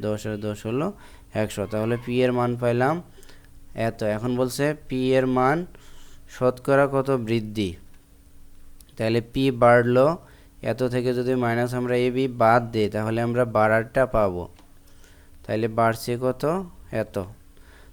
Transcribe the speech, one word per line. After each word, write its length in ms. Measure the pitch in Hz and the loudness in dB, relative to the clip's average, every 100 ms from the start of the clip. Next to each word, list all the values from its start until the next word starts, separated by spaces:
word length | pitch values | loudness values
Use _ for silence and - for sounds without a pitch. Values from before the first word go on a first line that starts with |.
দশ 260 | 107 107 110 | -4 -4 -6
আর 100 | 104 | -6
দশ 280 | 107 104 113 | -6 -6 -6
হলো 280 | 127 180 202 - - - | -4 -4 -8 -16 -20 -8
একশো। 320 | 110 107 - 95 | -4 -4 -4 -4
তাহলে 320 | 110 110 120 123 | -4 -2 -4 -2
পি 180 | 123 | 0
এর 80 | 127 | 2
মান 240 | 123 123 120 | 2 -2 -2
পাইলাম 460 | 120 120 131 170 - - - - - - - - | -2 0 0 -2 -8 -20 -20 -20 -20 -20 -14 -6
এত। 280 | 113 110 | -4 -2
এখন 340 | 107 107 123 123 | -2 -2 -2 0
বলছে 380 | 127 123 143 147 - | -2 0 -2 -4 -6
পি 260 | 131 127 | -2 2
এর 140 | 131 131 | 2 2
মান 380 | 127 131 160 180 - - - - - - | 2 2 0 -4 -14 -20 -20 -20 -20 -18
শতকরা 580 | - 127 123 - 139 139 | -2 0 0 2 2 4
কত 200 | 135 135 | 0 0
বৃদ্ধি? 600 | 131 110 117 107 110 95 85 - - _ - - - - - - - - - | 0 0 -2 -2 -4 -4 -6 -16 -20 _ -20 -20 -20 -20 -20 -20 -20 -16 -4
তাহলে 240 | 113 117 | 0 0
পি 300 | - 135 135 | -2 0 0
বাড়লো 680 | 120 120 120 120 123 143 170 - - - - | 4 6 8 6 4 4 2 -6 -20 -20 -8
এত 220 | 113 117 | -6 -2
থেকে 300 | 127 127 123 | -2 -2 -2
যদি 220 | 123 123 127 | -2 0 0
মাইনাস 380 | 117 117 123 | 0 0 -2
আমরা 240 | 123 123 123 | -2 -2 0
এ 140 | 123 | 0
বি 160 | 123 135 | 0 -2
বাদ 440 | 120 113 123 117 | 2 4 4 2
দিই, 180 | 113 104 | 0 0
তাহলে 320 | 104 110 113 | 0 -2 -2
আমরা 240 | 117 120 120 | 0 0 0
বাড়ারটা 600 | 107 107 113 117 135 127 | 2 4 2 0 0 2
পাবো। 420 | 113 101 87 85 - - - - - - - - - - | 2 0 -2 -8 -14 -20 -20 -20 -20 -20 -20 -20 -16 -6
তাহলে 220 | 110 113 | -2 -2
বাড়ছে 500 | 113 113 117 - 120 | 2 2 0 -4 -2
কত? 420 | 127 127 147 185 180 - - | -2 -2 -2 -4 -6 -14 -8
এত। 320 | 117 104 101 95 - - - - - - | -6 -6 -6 -8 -12 -20 -20 -20 -20 -20